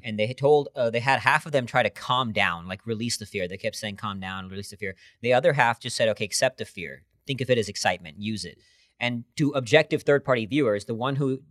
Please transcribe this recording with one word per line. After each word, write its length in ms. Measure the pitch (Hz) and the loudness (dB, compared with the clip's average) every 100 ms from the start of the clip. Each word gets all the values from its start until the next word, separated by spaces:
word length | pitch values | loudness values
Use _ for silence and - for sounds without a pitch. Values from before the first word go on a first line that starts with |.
And 160 | 120 107 | -4 -2
they 80 | 107 | -2
had 80 | 127 | 2
told, 300 | 143 147 139 139 | 4 4 2 -2
uh, 140 | 117 | 0
they 100 | 113 | 0
had 200 | 127 131 | 2 4
half 260 | 123 147 160 | 4 4 2
of 60 | |
them 140 | 143 120 | -2 2
try 160 | 131 | 2
to 80 | 110 | 2
calm 420 | - - 127 123 | 0 -2 0 0
down, 360 | 101 98 85 90 | 0 0 -2 -8
like, 180 | 95 113 | -8 -6
release 300 | 110 120 - | -6 -4 -6
the 100 | 101 | -6
fear. 220 | 101 90 | -6 -6
They 80 | 95 | -6
kept 180 | 113 - | -8 -6
saying, 200 | 107 98 | -8 -8
"Calm 240 | 110 98 | -8 -8
down, 280 | 95 95 92 | -8 -10 -10
release 220 | 95 101 | -12 -14
the 60 | 101 | -12
fear." 180 | 98 92 - _ | -12 -12 -20 _
The 100 | 117 | 2
other 220 | 123 165 | 4 4
half 260 | 139 120 117 | 4 2 0
just 160 | 123 - | -4 0
said, 120 | 113 | 0
"Okay, 140 | 104 | 0
accept 340 | 104 - 131 - | -4 0 -2 -2
the 60 | 107 | -12
fear. 360 | - 80 67 _ _ - | -12 -14 -14 _ _ -8
Think 140 | 131 | -4
of 100 | 127 | 0
it 80 | 120 | 0
as 100 | 104 | -2
excitement. 520 | - - 90 85 73 | -2 -2 -2 -8 -10
Use 240 | 104 107 | -6 -6
it." 140 | 87 - _ _ _ - | -10 -16 _ _ _ -6
And 240 | 120 120 - - | -6 -4 -6 -2
to 140 | 147 | 0
objective 500 | 143 117 147 - 156 | 0 6 6 6 0
third-party 420 | - 143 143 123 110 | 2 2 2 0 0
viewers, 380 | 139 123 104 | 0 2 0
the 100 | - | -2
one 220 | 113 127 139 | -4 -4 -2
who, 260 | 139 131 - | -2 -4 -8